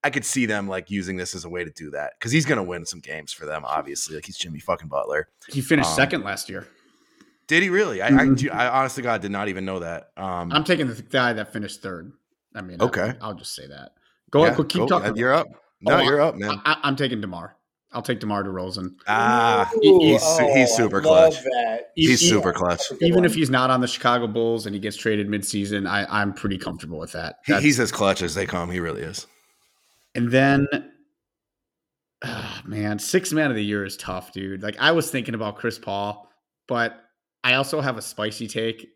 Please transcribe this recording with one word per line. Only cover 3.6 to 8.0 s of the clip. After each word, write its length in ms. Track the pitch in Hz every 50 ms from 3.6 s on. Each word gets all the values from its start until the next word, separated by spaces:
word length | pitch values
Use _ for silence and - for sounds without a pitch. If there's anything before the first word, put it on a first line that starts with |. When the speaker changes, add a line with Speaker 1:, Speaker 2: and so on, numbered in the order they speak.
| 73
Speaker 1:
obviously. 500 | 62 76 78 73 71 71 - - - 78
Like, 120 | 76 -
he's 100 | - 92
Jimmy 240 | - - 87 78 71
fucking 280 | - - 90 82 82 76
Butler. 400 | 69 69 58 60 71 76 76 _ _ _ - -
Speaker 2:
He 140 | - 139
finished 260 | 127 - 165 147 123 82
Speaker 1:
Um, 60 | 80
Speaker 2:
second 260 | - 139 - 185 151 98
last 260 | 101 98 - - -
year. 180 | 95 95 90 - _ _ _ _ _ _ _ _ _ _ _ _ _ _ _
Speaker 1:
Did 160 | - 156 170
he 80 | 190 190
really? 320 | 175 196 214 175 113 92